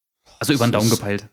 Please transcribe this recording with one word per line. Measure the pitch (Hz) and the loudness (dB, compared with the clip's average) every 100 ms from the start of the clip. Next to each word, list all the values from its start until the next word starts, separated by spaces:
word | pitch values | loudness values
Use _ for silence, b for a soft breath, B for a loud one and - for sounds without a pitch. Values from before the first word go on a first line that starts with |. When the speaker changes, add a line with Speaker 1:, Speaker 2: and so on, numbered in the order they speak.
| _ _ _ - | _ _ _ -6
Speaker 1:
Also | - | -2
über | 143 117 | 2 2
den | |
Speaker 2:
Das | 110 | 2
Speaker 1:
Daumen | 110 | 2
Speaker 2:
ist | 113 | 0
Speaker 1:
gepeilt. | 101 101 - | -2 -8 -8